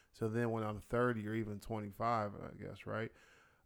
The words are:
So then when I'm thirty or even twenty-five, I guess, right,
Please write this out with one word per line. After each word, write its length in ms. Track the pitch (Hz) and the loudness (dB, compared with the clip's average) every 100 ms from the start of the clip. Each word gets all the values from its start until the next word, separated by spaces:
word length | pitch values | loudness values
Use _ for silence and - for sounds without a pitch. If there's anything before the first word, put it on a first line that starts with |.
| _ | _
So 160 | - 110 | -4 0
then 220 | 113 117 | 2 2
when 120 | 113 | 2
I'm 180 | 107 104 | 0 -4
thirty 460 | - 120 123 113 104 | 0 4 4 2 0
or 80 | |
even 240 | 113 107 101 | 0 -2 -4
twenty-five, 720 | - 110 104 98 117 117 104 92 | -4 -4 -4 0 2 4 2 -4
I 260 | - - | -10 -10
guess, 240 | 95 101 107 | -10 -10 -4
right, 240 | 107 113 - - - - _ | -4 -4 -8 -20 -20 -20 _